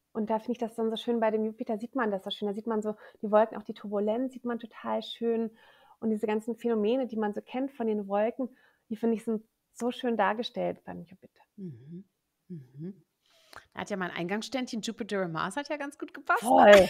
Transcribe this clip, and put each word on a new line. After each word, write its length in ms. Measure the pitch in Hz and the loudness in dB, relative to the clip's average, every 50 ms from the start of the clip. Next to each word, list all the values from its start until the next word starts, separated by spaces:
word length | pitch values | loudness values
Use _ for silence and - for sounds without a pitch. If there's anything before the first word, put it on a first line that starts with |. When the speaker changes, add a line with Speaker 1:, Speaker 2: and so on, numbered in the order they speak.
| _ _ - | _ _ -6
Speaker 1:
und 160 | 226 214 214 | -6 -2 -2
da 100 | 220 220 | -2 -2
finde 140 | 220 - 233 | -2 -4 -4
ich 40 | - | -4
das 160 | 240 220 226 | -4 -6 -4
dann 140 | - 220 226 | -2 -2 -2
so 60 | 226 | -2
schön, 240 | 220 - 240 233 233 | -4 -2 -2 0 2
bei 120 | 220 220 | 2 2
dem 140 | 214 220 214 | 2 0 -2
Jupiter 320 | 220 214 - 254 - 226 202 | -2 -4 -6 -6 -6 -6 -6
sieht 160 | 233 - - | -6 -6 -2
man 160 | 269 233 214 | -2 -2 0
das 120 | 202 190 - | -2 -4 -6
so 60 | 202 | -6
schön. 180 | - - 208 | -8 -4 -4
Da 60 | 208 196 | -4 -4
sieht 140 | 214 214 | -4 -4
man 140 | 226 226 214 | -2 -2 -2
so 140 | 214 214 214 - - - - - | -2 -4 -6 -8 -10 -20 -14 -8
die 100 | - 208 | -2 4
Wolken, 260 | 214 214 226 220 - | 6 6 6 4 0
auch 60 | 220 - | -8 -10
die 100 | - 220 | -12 -12
Turbulenz 600 | - - 202 208 202 202 214 214 247 262 247 254 | -12 -8 -4 -2 0 0 0 0 0 -2 -4 -6
sieht 120 | 240 - | -6 -6
man 140 | 240 240 233 | -6 -6 -6
total 420 | 240 226 - - - 226 220 220 | -8 -12 -16 -10 -6 -4 -4 -4
schön. 500 | 220 - - - 233 233 226 226 226 220 226 - - - - - - - - - | -4 -6 -8 -4 -2 0 0 0 0 -4 -6 -10 -20 -20 -20 -20 -20 -20 -12 -4
Und 120 | - 226 | -2 -2
diese 160 | 220 214 - | 0 0 0
ganzen 280 | 208 214 220 214 240 226 | 0 0 -2 -2 -4 -6
Phänomene, 520 | - - 233 233 214 208 214 247 269 254 | -2 0 0 2 2 2 2 2 2 0
die 100 | 214 214 | -2 -2
man 160 | 220 214 208 202 | -2 -2 -2 -2
so 80 | 214 | -6
kennt 300 | - - - 254 269 269 | -8 -8 -6 -4 -4 -4
von 160 | - - 226 | -4 -4 -2
den 200 | 226 214 208 202 | 0 0 -2 -2
Wolken, 480 | 196 196 208 214 233 240 - 262 240 - _ _ _ _ _ _ - | -2 0 0 0 0 0 -4 -6 -8 -8 _ _ _ _ _ _ -12
die 60 | 226 | -6
finde 200 | - - 233 226 | -2 0 0 0
ich 80 | 208 - | 0 -2
sind 200 | 233 220 214 - _ _ _ _ _ _ | -4 -4 -4 -6 _ _ _ _ _ _
so 180 | - 233 247 | -6 -6 -6
schön 260 | 240 - - 240 233 | -4 -4 -2 -2 0
dargestellt 680 | 220 196 190 214 226 226 - - 190 180 175 180 - - | 2 2 2 0 -2 -4 -6 -4 -4 -2 -2 -4 -6 -10
beim 180 | - 180 180 175 | -14 -14 -14 -14
Jupiter. 400 | - - - - - _ _ _ _ _ | -16 -20 -20 -20 -20 _ _ _ _ _
Speaker 2:
Mhm. 480 | 208 190 175 131 110 127 147 170 180 196 _ _ _ _ _ _ _ _ | -14 -14 -12 -14 -14 -16 -16 -18 -18 -18 _ _ _ _ _ _ _ _
Mhm. 540 | - 180 156 127 123 131 139 160 185 196 - - _ _ _ _ _ _ _ _ _ - - - _ - | -16 -16 -16 -16 -16 -16 -14 -12 -12 -14 -14 -20 _ _ _ _ _ _ _ _ _ -20 -20 -20 _ -12
Da 80 | - | -12
hat 80 | 185 - | -8 -6
ja 80 | 208 | -4
mein 140 | 190 180 170 | -4 -4 -4
Eingangsständchen 720 | - - 170 175 196 220 220 - - 262 254 247 - 220 | -4 -4 -4 -4 -4 -4 -6 -6 -6 -6 -6 -6 -6 -8
Jupiter 420 | 185 233 220 - 226 190 208 196 185 | -6 -6 -6 -6 -6 -4 -4 -2 -2
und 80 | 170 | -2
Mars 240 | 160 156 - 180 - | -2 -4 -4 -4 -4
hat 140 | 285 285 - | -6 -6 -6
ja 80 | 311 | -6
ganz 200 | 294 285 285 - | -8 -8 -10 -10
gut 160 | - 339 - - | -12 -14 -14 -14
gepasst. 300 | - - - 349 403 - | -8 -2 0 0 2 4
Speaker 1:
Voll, 420 | - - - - 208 208 196 180 | 6 8 10 12 12 12 12 10